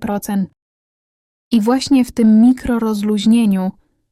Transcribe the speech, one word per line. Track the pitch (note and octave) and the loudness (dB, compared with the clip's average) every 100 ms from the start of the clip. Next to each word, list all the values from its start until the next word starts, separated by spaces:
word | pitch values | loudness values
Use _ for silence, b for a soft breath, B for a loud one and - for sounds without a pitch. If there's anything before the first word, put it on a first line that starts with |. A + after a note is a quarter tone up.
procent. | - G3+ - G3 F#3 _ _ _ _ _ _ _ _ _ _ | -6 -8 -6 -6 -6 _ _ _ _ _ _ _ _ _ _
I | A#3 | -2
właśnie | G#3+ B3+ - C4+ B3 | 0 -2 0 0 0
w | |
tym | - A3 G#3+ | 0 4 6
mikrorozluźnieniu | B3 B3+ - A#3 A3 G#3 G#3 G#3 A3 A#3 A3 F#3+ F#3 - _ _ _ | 4 2 -2 -4 -4 -4 -4 -2 0 2 2 -2 -4 -10 _ _ _